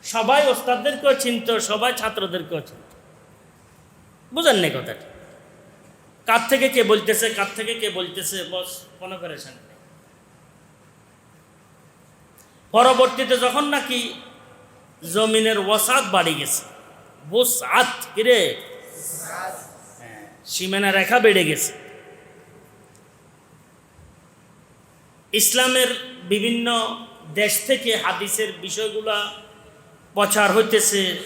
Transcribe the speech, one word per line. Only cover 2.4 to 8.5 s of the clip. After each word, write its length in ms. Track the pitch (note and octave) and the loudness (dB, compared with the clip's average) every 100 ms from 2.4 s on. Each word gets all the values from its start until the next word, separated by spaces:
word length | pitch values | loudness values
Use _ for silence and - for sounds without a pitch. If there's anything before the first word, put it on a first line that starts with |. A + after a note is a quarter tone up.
| D#3 E3 | -6 -10
চিনত। 320 | - - - - - - - - - _ - - _ _ - _ - | -10 -20 -20 -20 -20 -20 -20 -20 -20 _ -20 -20 _ _ -20 _ -10
বুঝেন 220 | C4 E4 G#3+ | 0 4 4
নি 140 | E3 | 2
কথাটা? 240 | B2+ B2 A2 - - - - - - - - - - - _ - | -2 -8 -12 -16 -20 -20 -20 -20 -20 -20 -20 -20 -20 -20 _ 0
কার 140 | A3+ A3+ | 0 2
থেকে 200 | C4+ C4+ | 2 2
কে 140 | C4 | 2
বলতেছে, 460 | G3+ G#3+ - G#3+ A3+ | 2 2 2 0 0
কার 160 | G#3+ G3 - | -2 -6 -4
থেকে 180 | A3 | -8
কে 160 | A#3 G#3+ | -6 -6
বলতেছে, 540 | F3+ F3+ F#3 E3+ F#3+ | -6 -10 -8 -8 -8
বস, 380 | E3 | -8